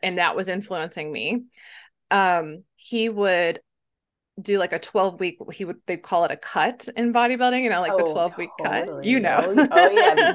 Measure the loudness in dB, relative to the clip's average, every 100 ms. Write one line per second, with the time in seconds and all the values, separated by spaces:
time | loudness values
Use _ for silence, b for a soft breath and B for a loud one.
0 | -4 -2 -2 -2 -4 -6 -6 -8 -8 -10
1 | -10 -8 -6 -6 -8 b b b b _
2 | -2 0 2 0 -4 -12 -20 _ -8 -4
3 | -2 0 0 2 0 -4 _ _ _ _
4 | _ _ _ -10 -2 0 0 -4 -2 0
5 | 0 -2 -6 -8 -14 -10 -10 -10 -8 -8
6 | -2 0 0 -4 -6 -2 -2 -2 -10 -4
7 | 0 2 2 2 0 0 0 0 0 0
8 | 0 0 -2 -4 -12 -6 -4 -4 -6 -6
9 | 0 0 2 2 2 2 4 6 6 6
10 | 4 4 2